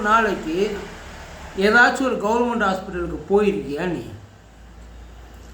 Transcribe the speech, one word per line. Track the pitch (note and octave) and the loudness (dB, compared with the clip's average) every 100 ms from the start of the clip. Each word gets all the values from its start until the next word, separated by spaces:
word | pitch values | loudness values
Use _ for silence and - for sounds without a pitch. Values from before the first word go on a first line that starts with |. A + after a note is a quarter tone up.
| G#3 | 4
நாளைக்கு | A3+ A3 F3 D#3+ F3 G#3 G3 - - - - - - - G3 G3+ | 4 4 -2 -4 -2 -2 -4 -10 -14 -16 -16 -16 -16 -10 0 4
ஏதாச்சும் | A#3 C4 B3+ C4 | 6 6 4 0
ஒரு | G#3+ | 0
கவர்மெண்ட் | G3+ A#3 A#3+ A#3 G3+ | 0 2 0 0 0
ஹாஸ்பிட்டலுக்கு | F#3+ - F3 E3+ D#3 - | -2 -4 -6 -6 -6 0
போயிருக்கியா | G3+ G3+ D#3 C3+ C#3+ F3+ | 2 4 0 -4 -4 -4
நீ? | D3 A#2 - - - - - - - - - - - - - - | -4 -8 -14 -18 -20 -20 -20 -20 -20 -20 -20 -20 -20 -20 -20 -20